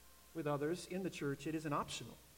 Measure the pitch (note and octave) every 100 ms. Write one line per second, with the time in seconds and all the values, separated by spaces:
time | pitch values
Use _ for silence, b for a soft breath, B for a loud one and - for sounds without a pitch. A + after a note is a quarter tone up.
0 | - - - E3 D3 D3 D3 F3 - F3+
1 | F3+ - D3 C#3 D#3+ D#3 D3+ D3 A3+ -
2 | A#2 - -